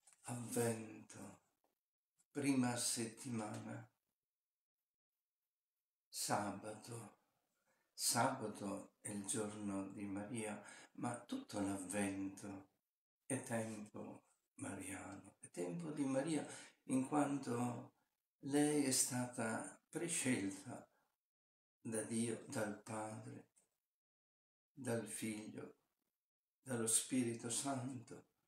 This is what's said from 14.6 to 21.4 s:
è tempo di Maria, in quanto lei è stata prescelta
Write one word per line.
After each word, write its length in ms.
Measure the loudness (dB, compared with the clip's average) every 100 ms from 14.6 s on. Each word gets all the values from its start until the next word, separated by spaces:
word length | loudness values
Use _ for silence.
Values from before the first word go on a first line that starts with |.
| -6 -6 -6 -8 -8 -12 -14 -20
è 100 | -14
tempo 400 | -4 -2 -2 -4
di 100 | 0
Maria, 420 | 2 4 4 0 -2 -8 -14 -18 2
in 200 | 2 4
quanto 840 | 4 4 2 0 2 2 0 -8 _ _ _ _ _ 2
lei 380 | 6 6 6
è 60 | 6
stata 880 | 6 4 4 0 0 0 0 -4 -12 _
prescelta 1000 | -4 0 2 4 4 2 -2 -8 -10 -12 _ _ _ _ _